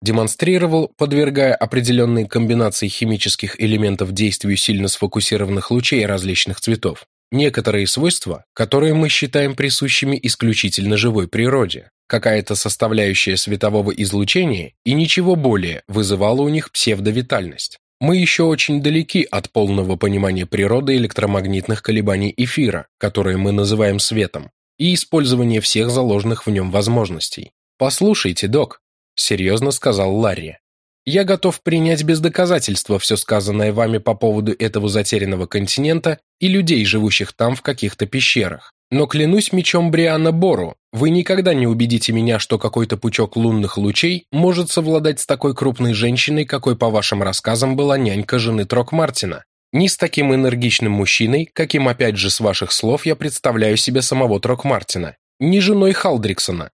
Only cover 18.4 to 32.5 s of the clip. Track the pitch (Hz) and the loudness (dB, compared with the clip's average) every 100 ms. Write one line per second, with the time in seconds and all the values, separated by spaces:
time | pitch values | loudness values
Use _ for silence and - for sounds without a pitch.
18.4 | 165 156 - 143 143 160 160 - - 101 | 2 2 0 0 0 0 0 -2 -2 -4
19.4 | - 113 101 98 92 92 101 98 98 92 | -4 0 0 0 0 0 0 0 0 -2
20.4 | 90 98 101 120 135 131 113 - 104 101 | -2 0 0 0 2 0 0 -2 0 0
21.4 | 98 98 92 107 - 110 104 95 101 - | 0 -2 -2 -4 -2 0 0 0 0 -2
22.4 | 123 156 127 85 - - 104 104 95 92 | -2 0 -2 -2 -8 -4 -4 0 0 0
23.4 | 98 104 101 107 104 98 - 110 95 76 | 0 2 2 2 2 0 -2 -2 -2 -6
24.4 | 69 _ _ - 170 175 - 160 135 123 | -14 _ _ -2 0 0 0 0 2 2
25.4 | 120 110 - 110 117 127 127 101 107 113 | 2 0 0 0 0 0 2 0 0 -4
26.4 | - 101 92 98 104 120 98 82 - - | -2 -2 0 0 2 0 0 -4 -10 -10
27.4 | - _ _ - 131 - 202 208 95 90 | -16 _ _ -4 -2 2 2 2 0 -2
28.4 | 101 139 131 - _ _ _ - - 98 | 0 0 0 -6 _ _ _ -6 -2 0
29.4 | 92 110 139 - 135 101 95 101 110 90 | 0 0 0 0 0 0 0 0 0 -2
30.4 | 78 - _ _ _ _ - 175 190 190 | -8 -14 _ _ _ _ -2 0 2 0
31.4 | 185 - - 165 160 156 151 160 160 175 | 0 -2 -2 0 2 0 0 0 0 0
32.4 | 180 | 2